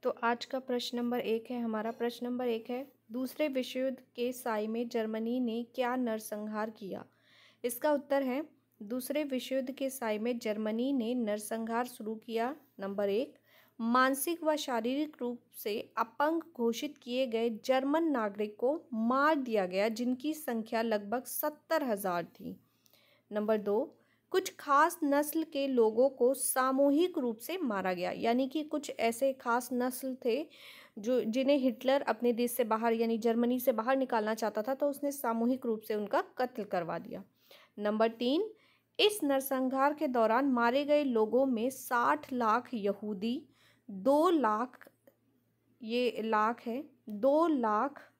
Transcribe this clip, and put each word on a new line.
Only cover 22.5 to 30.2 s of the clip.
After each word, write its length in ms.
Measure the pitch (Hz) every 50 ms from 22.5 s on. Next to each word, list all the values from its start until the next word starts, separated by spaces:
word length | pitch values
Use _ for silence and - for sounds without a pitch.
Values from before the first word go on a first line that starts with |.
| 185 - _ _ _ _ _ _ _ _ _ _ _ _ _ _
नंबर 260 | 208 214 214 214 220 214
दो, 400 | 196 202 202 214 285 320 - _ _ _ _ _ _ _
कुछ 240 | - 381 370 - -
खास 440 | - - 294 285 277 311 339 339 - 330
नस्ल 400 | 277 277 285 302 294 - 330 311
के 240 | 311 - 277 277 277
लोगों 420 | 269 240 226 220 214 220 254 277
को 240 | 269 - 240 247 277
सामूहिक 840 | 269 - - - 262 254 262 262 262 285 285 277 294 349 370 349 320
रूप 200 | 254 240 220 220
से 200 | - - 320 381
मारा 360 | 339 254 208 196 185 185 185
गया, 180 | 175 175 180
यानी 360 | - - 202 226 233 247 269 262
कि 160 | - 320 294
कुछ 280 | 302 - 302 294 - - -
ऐसे 340 | - 226 233 - 277 269 262
खास 360 | 262 - 247 233 247 247 - 262
नस्ल 440 | 240 240 254 254 - - 262 254 254